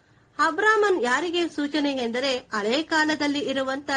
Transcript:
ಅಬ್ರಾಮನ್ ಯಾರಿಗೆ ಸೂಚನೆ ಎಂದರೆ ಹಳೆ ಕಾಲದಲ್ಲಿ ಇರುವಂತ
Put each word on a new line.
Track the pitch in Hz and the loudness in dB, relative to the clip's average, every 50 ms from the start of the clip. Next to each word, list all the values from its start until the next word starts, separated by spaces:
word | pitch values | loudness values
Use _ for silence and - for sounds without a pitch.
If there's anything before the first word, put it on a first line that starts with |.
| _ _ _ _ _ _ _ - 294 | _ _ _ _ _ _ _ 0 0
ಅಬ್ರಾಮನ್ | 330 311 349 427 427 440 415 415 403 370 302 226 | 0 2 2 2 4 4 4 4 2 2 2 0
ಯಾರಿಗೆ | 240 254 285 339 349 330 349 339 302 | 0 0 0 -2 -2 -2 -2 -2 -2
ಸೂಚನೆ | - 302 294 285 302 302 285 285 269 | -2 -4 -4 -2 -2 0 0 0 0
ಎಂದರೆ | 262 240 233 220 254 269 277 254 | -2 -2 -2 -2 -2 -2 -2 -2
ಹಳೆ | 254 - - 220 214 196 214 247 302 311 | -4 -4 -6 -4 -2 0 0 0 0 0
ಕಾಲದಲ್ಲಿ | - 330 311 311 302 302 269 294 294 285 294 | 0 2 2 2 2 0 0 0 -2 0 -2
ಇರುವಂತ | - 262 269 269 262 262 269 277 285 - 277 | -2 -2 -2 -2 -2 -2 -4 -6 -4 -4 -4